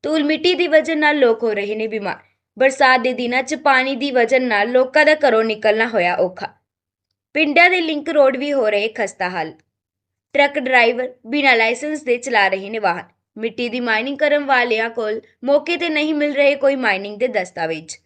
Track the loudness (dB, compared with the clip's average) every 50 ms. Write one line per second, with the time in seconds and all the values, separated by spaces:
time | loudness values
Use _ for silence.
0 | -4 -2 -2 0 0 0 -2 0 0 0 2 2 0 4 4 4 4 4 -2 0
1 | 0 0 2 2 2 2 2 0 -2 -4 -2 -4 -4 -6 -6 -6 -6 -6 -6 -6
2 | -8 -8 -10 -10 _ _ _ _ _ _ _ 0 0 0 4 4 4 4 4 4
3 | 2 -2 -2 -2 -4 -2 -2 -2 -2 -4 -8 -2 0 2 2 2 2 0 -4 -4
4 | -4 -2 0 0 2 2 2 0 2 2 0 0 0 2 2 2 2 4 2 2
5 | 4 4 4 4 2 2 2 2 0 0 -4 -2 0 0 2 2 0 0 0 0
6 | 0 0 0 0 -2 -2 -2 -10 -14 -14 _ _ _ _ _ _ _ _ _ _
7 | _ _ _ _ _ _ _ 0 0 2 4 4 4 4 4 2 -2 -2 -4 -6
8 | -6 -2 2 4 4 4 4 0 -4 -2 -2 0 0 0 0 0 -2 -2 -4 -4
9 | -6 -6 -4 _ -8 -6 -4 -6 -8 -8 -10 _ _ _ _ _ _ _ _ _
10 | _ _ _ _ _ _ _ 0 0 0 0 -4 -4 0 2 2 4 2 0 -2
11 | -6 -8 -10 _ _ -6 -4 0 2 2 2 2 2 0 -2 -4 -4 -6 -6 -6
12 | -2 -2 -2 -2 -2 -2 0 2 2 2 0 -4 -6 -8 -10 -4 -2 -2 -2 -4
13 | -8 _ _ _ _ _ _ -8 -8 -8 -6 -6 -6 -6 -4 -6 -4 -2 -2 -2
14 | -2 -6 -4 -2 0 0 0 0 0 0 0 0 2 0 0 -2 -2 -4 -4 -6
15 | -6 -4 -6 -6 -10 _ _ _ -2 0 0 2 2 0 -4 -2 -2 -2 -2 -2
16 | -2 -2 -2 -2 -2 -2 0 2 2 2 2 2 0 0 0 2 0 -2 -2 -2
17 | -4 -10 -6 -4 -4 -2 -2 -2 -4 -4 _ -8 -6 -6 -6 -8 -10 -16 -20 -20
18 | _